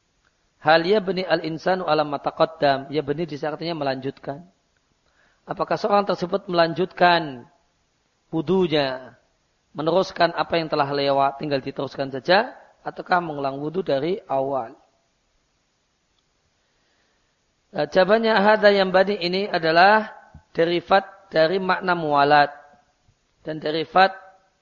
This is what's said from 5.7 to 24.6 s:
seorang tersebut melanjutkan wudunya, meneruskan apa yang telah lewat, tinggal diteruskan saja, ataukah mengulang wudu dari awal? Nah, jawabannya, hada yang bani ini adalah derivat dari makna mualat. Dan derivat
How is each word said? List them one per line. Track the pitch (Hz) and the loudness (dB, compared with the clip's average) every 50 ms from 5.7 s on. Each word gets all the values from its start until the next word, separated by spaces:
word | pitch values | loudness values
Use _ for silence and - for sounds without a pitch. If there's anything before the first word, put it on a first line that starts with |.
| 170 156 | -4 -4
seorang | - 190 202 202 | -2 0 0 0
tersebut | 202 190 185 - 180 175 190 190 - - | 0 0 -4 -4 -4 -4 -6 -6 -6 -2
melanjutkan | 175 170 165 165 165 - 185 180 - - 175 175 175 170 160 147 131 120 117 - _ _ _ _ _ _ _ _ _ _ _ _ _ _ _ _ - | 0 0 0 0 0 -4 -4 -4 0 2 4 4 4 2 0 -4 -10 -14 -18 -20 _ _ _ _ _ _ _ _ _ _ _ _ _ _ _ _ -6
wudunya, | 160 156 143 185 190 185 170 147 151 139 135 127 127 127 120 123 _ _ _ _ _ _ _ _ _ _ _ | -4 -2 0 0 0 0 0 0 0 -2 -2 -4 -8 -12 -16 -20 _ _ _ _ _ _ _ _ _ _ _
meneruskan | - - 147 165 165 190 185 - - - 175 165 165 | -10 -6 -2 0 2 2 0 0 0 0 0 0 0
apa | - 156 - - 170 | -2 -4 -2 -2 -4
yang | 160 | -4
telah | 151 - 151 143 139 | -2 -2 -2 -2 0
lewat, | 143 143 143 139 139 139 139 139 - - | -2 -2 0 0 2 2 2 0 0 -4
tinggal | - 151 139 135 | -6 -4 -4 -4
diteruskan | 127 135 135 - 135 131 - - 139 135 | -4 -6 -8 -8 -8 -8 -6 -8 -8 -8
saja, | 127 131 - - 180 202 233 269 - - - _ _ _ | -8 -4 0 2 2 4 2 0 -6 -18 -20 _ _ _
ataukah | - - - - 160 - 185 175 | -14 -12 -12 -10 -4 -2 -2 0
mengulang | 175 160 147 143 139 135 135 139 | -2 -2 -6 -6 -6 -6 -6 -6
wudu | 147 156 156 190 185 | -8 -6 -6 -6 -4
dari | 151 143 135 139 170 185 - - | -2 -2 -2 -2 -4 -6 -6 -6
awal? | - 135 135 135 139 139 131 117 113 - _ _ _ _ _ _ _ _ _ _ _ _ _ _ _ _ _ _ _ _ _ _ _ _ _ _ _ _ _ _ _ _ _ _ _ _ _ _ _ _ _ _ _ _ _ _ _ _ _ _ _ _ _ _ _ _ _ _ _ | -4 -4 -4 -2 -2 -4 -6 -6 -8 -14 _ _ _ _ _ _ _ _ _ _ _ _ _ _ _ _ _ _ _ _ _ _ _ _ _ _ _ _ _ _ _ _ _ _ _ _ _ _ _ _ _ _ _ _ _ _ _ _ _ _ _ _ _ _ _ _ _ _ _
Nah, | - 185 151 | -6 -6 -4
jawabannya, | 151 - 190 185 180 214 226 226 220 220 | 0 2 2 4 4 4 2 4 2 2
hada | 202 196 214 214 208 202 208 | 4 4 4 4 6 6 4
yang | 202 196 190 190 | 4 4 2 2
bani | 180 185 196 196 208 190 | 2 2 2 2 0 -4
ini | 170 175 180 190 202 | -4 -4 -4 -4 -4
adalah | 208 185 175 160 160 160 165 185 202 214 220 214 - - - - _ - - _ _ | -4 -4 -2 0 2 4 6 6 6 6 4 2 -2 -12 -20 -20 _ -20 -20 _ _
derivat | - - 165 165 175 170 - - 185 196 196 - - - _ - | -2 -2 0 0 0 -2 0 2 2 2 2 -2 -12 -20 _ -4
dari | - 160 160 160 185 196 | 0 2 2 2 0 -2
makna | 190 185 185 175 190 185 175 | -2 -2 -2 -2 0 -2 -2
mualat. | 175 160 151 147 143 143 143 151 147 147 - - - - _ _ _ _ _ _ _ _ _ _ _ _ _ _ _ - | -2 0 0 2 4 4 6 6 6 4 2 0 -10 -20 _ _ _ _ _ _ _ _ _ _ _ _ _ _ _ -14
Dan | 165 156 156 | -12 -10 -8
derivat | 143 151 151 165 156 - - 185 190 190 190 - - - - _ _ _ _ _ | -6 -6 -4 -6 -4 0 2 4 4 4 2 -4 -20 -20 -20 _ _ _ _ _